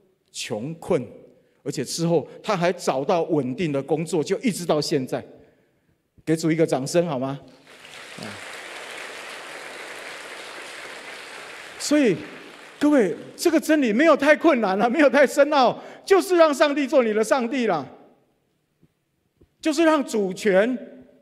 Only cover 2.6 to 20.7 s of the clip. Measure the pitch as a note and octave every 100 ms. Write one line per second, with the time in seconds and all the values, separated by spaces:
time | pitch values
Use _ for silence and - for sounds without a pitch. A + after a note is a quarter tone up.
2.6 | E3+ F#3 - C3+ D3 F3+ E3 D#3 B2+ B2+
3.6 | E3 C#3 C3+ D3+ E3 F3 C#3 F#3+ B3+ E3
4.6 | E3+ D#3 D3 D3+ B2+ C3+ - - _ _
5.6 | _ _ _ _ _ _ - E3 E3 D#3+
6.6 | D#3+ C#3 C3+ F3 F3 C3 C3+ C#3 - -
7.6 | _ - - - - - - G2+ - -
8.6 | - - - - - - - - - -
9.6 | - - - - - - - - - -
10.6 | - - - - - - - - - -
11.6 | - - - D4+ B3+ D3+ - - - -
12.6 | - - D4 D4 F#3+ - - - F4 D4+
13.6 | - D#4 B3 G#3 E4 C#4 C#4+ D4+ E4 C4
14.6 | G#3 G3 A#3 C#4+ C#4+ B3 B3+ D4+ C#4 D4
15.6 | A#3 - - - - F#4+ E4+ F4 D#4+ C4+
16.6 | D4+ C#4+ C4+ D4+ A3+ G#3 A3 C#4 A#3 C4+
17.6 | A3+ E3 B2+ - - _ _ _ _ _
18.6 | _ _ _ _ _ _ _ _ _ _
19.6 | D#4+ D4 E4 D#4 C#4 A3+ F#3+ F3+ G#3+ F#3
20.6 | A3+